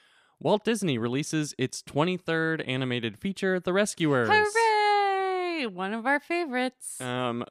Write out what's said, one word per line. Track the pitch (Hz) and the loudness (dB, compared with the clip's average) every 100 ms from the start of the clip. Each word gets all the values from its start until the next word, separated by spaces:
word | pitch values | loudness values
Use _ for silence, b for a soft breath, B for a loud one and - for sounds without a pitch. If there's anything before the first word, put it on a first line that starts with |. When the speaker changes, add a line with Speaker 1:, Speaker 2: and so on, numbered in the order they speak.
| b b b b | b b b b
Speaker 1:
Walt | 151 214 | 0 2
Disney | - 226 185 120 | 2 0 0 0
releases | 117 135 151 156 147 - | 0 -2 -2 -2 -2 -4
its | 127 - | -4 -6
twenty-third | - 143 175 180 - 160 160 160 | -4 0 0 -2 -2 -2 0 -2
animated | - 131 131 123 113 101 | -2 -2 -2 -2 -4 -4
feature, | 196 - 190 185 | -6 -2 0 0
The | 180 | 0
Rescuers. | 190 208 - 156 131 113 | 0 0 0 2 4 4
Speaker 2:
Hooray! | 427 427 440 453 427 415 415 403 381 381 370 359 330 233 | 4 4 4 4 4 4 4 2 0 0 -2 -2 -4 -4
One | 180 190 | -4 -4
of | 226 233 | -2 0
our | 285 | 0
favorites. | - 339 320 247 254 - - - | 0 -4 -2 -2 -2 -4 -12 -8
Speaker 1:
Um, | 127 123 123 117 - | -4 -2 0 -2 -6